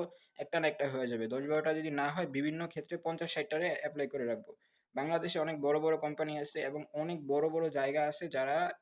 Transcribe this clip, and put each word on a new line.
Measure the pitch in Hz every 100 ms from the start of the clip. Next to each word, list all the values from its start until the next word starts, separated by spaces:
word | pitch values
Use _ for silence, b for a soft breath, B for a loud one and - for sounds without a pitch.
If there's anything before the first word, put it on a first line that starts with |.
| 175 B B -
একটা | 147 170
না | 156
একটা | - 139
হয়ে | 131 127
যাবে। | 117 113
দশ | 127 143
বারোটা | 151 160
যদি | 156 156
না | 143 143
হয় | 160 165
বিভিন্ন | 135 147 160 165
ক্ষেত্রে | 165 147 175
পঞ্চাশ | 170 170 170
ষাটটারে | - 147 151 175 151
অ্যাপ্লাই | 147 147 139
করে | 139 120
রাখবো। | 110 - - b b b 127
বাংলাদেশে | 147 165 170 175
অনেক | 156 156
বড় | 143 151
বড় | 160 156
কোম্পানি | 151 143 156 151
আছে | 147 160
এবং | 135 147 151
অনেক | 147 160 170 139
বড় | 143 156
বড় | 160 165
জায়গা | 143 135 147
আছে | 151 147 165
যারা | 131 135 151 175 -